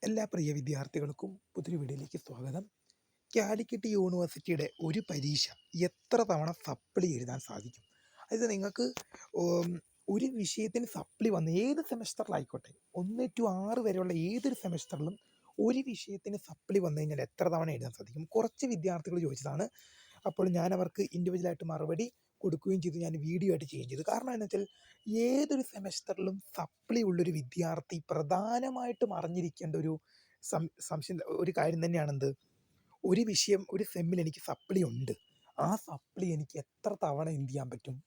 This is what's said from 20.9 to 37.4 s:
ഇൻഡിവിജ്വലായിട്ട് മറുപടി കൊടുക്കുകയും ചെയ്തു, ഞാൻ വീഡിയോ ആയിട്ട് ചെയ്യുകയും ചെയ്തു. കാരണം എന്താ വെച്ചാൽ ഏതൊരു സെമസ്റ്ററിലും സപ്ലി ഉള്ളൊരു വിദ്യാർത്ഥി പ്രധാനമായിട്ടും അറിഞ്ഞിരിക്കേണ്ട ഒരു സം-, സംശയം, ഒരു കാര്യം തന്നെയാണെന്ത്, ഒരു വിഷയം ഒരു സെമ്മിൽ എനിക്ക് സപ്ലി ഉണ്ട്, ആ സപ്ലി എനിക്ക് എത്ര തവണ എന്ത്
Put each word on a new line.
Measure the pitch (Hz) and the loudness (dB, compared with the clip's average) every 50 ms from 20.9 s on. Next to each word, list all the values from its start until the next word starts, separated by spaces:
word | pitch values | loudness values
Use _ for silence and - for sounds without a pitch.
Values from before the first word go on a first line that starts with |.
| - - 202 - - 170 | 0 -2 -2 -2 0 -2
ഇൻഡിവിജ്വലായിട്ട് | 175 180 180 185 175 180 165 - - 160 | 0 0 0 0 0 -2 -2 -2 -6 -6
മറുപടി | 160 151 156 156 165 160 226 240 - _ _ _ _ _ | -4 -4 -2 -2 0 -2 -2 -4 -6 _ _ _ _ _
കൊടുക്കുകയും | - 196 156 160 - - 190 190 | -2 0 0 0 0 0 0 2
ചെയ്തു, | 160 180 151 170 170 | 2 0 -2 -2 -2
ഞാൻ | 165 160 160 143 156 | -2 -2 -2 -2 -2
വീഡിയോ | 170 180 160 196 175 | 0 2 4 4 4
ആയിട്ട് | 156 160 139 | 2 2 -6
ചെയ്യുകയും | - - 123 123 | -8 -8 -8 -6
ചെയ്തു. | 131 131 156 - | -6 -4 0 0
കാരണം | - 226 240 262 247 | 0 0 0 -2 -4
എന്താ | 226 214 196 | -4 -4 -2
വെച്ചാൽ | - 196 202 202 _ _ _ - - _ _ 220 214 226 233 240 | 0 -2 -2 -2 _ _ _ -20 -20 _ _ -2 2 4 4 6
ഏതൊരു | 254 277 294 302 302 269 262 - | 6 4 4 4 2 0 0 -2
സെമസ്റ്ററിലും | - 208 190 190 - - - - 190 - 190 185 190 196 - - - | -6 -8 -8 -6 -6 -8 -6 -6 -4 -2 -2 -2 -2 -4 -8 -12 -8
സപ്ലി | - 165 - _ _ _ _ 220 240 226 196 | -6 -6 -6 _ _ _ _ 2 4 4 4
ഉള്ളൊരു | 180 175 175 175 170 156 | 4 4 4 2 2 0
വിദ്യാർത്ഥി | 139 123 - 175 170 165 165 160 - _ - 170 151 _ | -2 -4 -2 0 0 0 0 -2 -4 _ -8 -8 -4 _
പ്രധാനമായിട്ടും | 170 151 156 147 180 180 196 220 240 240 254 262 254 254 247 247 247 - 262 226 190 165 | 0 0 2 2 2 2 2 2 0 0 0 0 -4 -4 -4 -4 0 0 0 0 0 -2
അറിഞ്ഞിരിക്കേണ്ട | 165 165 170 180 175 170 - - - 160 156 165 | -4 -2 -2 0 -2 -2 -4 -6 -6 -2 -2 0
ഒരു | 156 160 160 156 _ _ _ _ _ _ _ _ - | 0 0 -2 -4 _ _ _ _ _ _ _ _ -8
സം-, | - - 160 160 160 _ _ - - | -4 -2 -2 -2 -2 _ _ -8 -6
സംശയം, | 170 156 147 - 185 165 - - - 175 180 | -6 -6 -4 -4 -6 -6 -4 -4 -2 0 0
ഒരു | 165 175 165 | 0 2 2
കാര്യം | 151 156 170 165 160 | 2 2 2 2 0
തന്നെയാണെന്ത്, | 170 170 170 151 147 143 139 135 139 139 _ _ _ _ _ _ _ _ _ _ _ _ _ - | 2 2 2 0 0 0 0 0 0 -2 _ _ _ _ _ _ _ _ _ _ _ _ _ 2
ഒരു | 190 185 190 233 220 | 4 4 4 4 4
വിഷയം | 202 175 - - 202 190 196 - - | 4 2 4 4 4 4 4 0 -2
ഒരു | 190 208 - - | -2 -2 -2 -2
സെമ്മിൽ | 185 170 165 175 180 170 | -2 0 2 2 2 2
എനിക്ക് | 160 151 - - - | 0 -2 -6 -6 -6
സപ്ലി | - - - _ 190 190 180 143 | -6 -6 -4 _ 2 4 4 4
ഉണ്ട്, | 117 120 131 131 - - _ _ _ _ _ _ _ - | 2 -2 -2 -4 -4 -6 _ _ _ _ _ _ _ 0
ആ | - 160 196 220 - - | 2 2 2 0 -2 -6
സപ്ലി | 160 139 _ _ _ - 185 180 165 | -12 -12 _ _ _ -2 0 0 0
എനിക്ക് | 151 151 - - - 139 | 0 -2 -4 -6 -10 -10
എത്ര | _ _ _ _ 214 202 - | _ _ _ _ -4 -2 0
തവണ | - 160 143 139 160 160 | 0 0 0 0 0 -2
എന്ത് | 160 143 | -2 -2